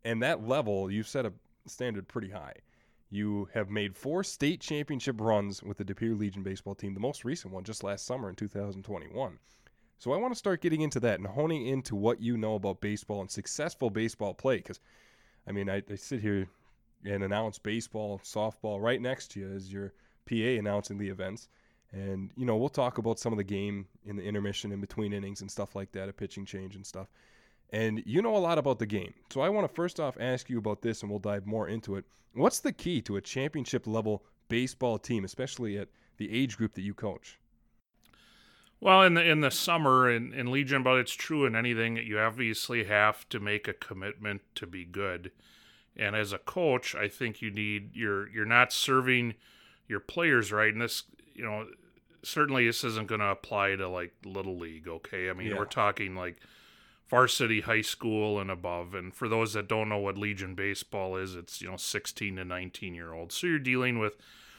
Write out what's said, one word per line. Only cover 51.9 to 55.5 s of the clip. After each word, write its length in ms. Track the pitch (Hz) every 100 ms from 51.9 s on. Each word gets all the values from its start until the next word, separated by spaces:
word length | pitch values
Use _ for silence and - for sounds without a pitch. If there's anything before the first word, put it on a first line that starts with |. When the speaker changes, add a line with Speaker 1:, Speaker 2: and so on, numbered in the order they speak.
| _ _ _
Speaker 2:
certainly 420 | - 160 147 131 117
this 180 | 113
isn't 240 | 123 110 107
gonna 240 | 110 101
apply 460 | 98 - 104 98 95
to, 100 | 95
like, 260 | 90 87 - 101
Little 320 | 98 95 90
League, 300 | 85 80 80
okay? 420 | 82 - 95 92
I 40 |
mean, 140 | 92
Speaker 1:
Yeah. 100 | 107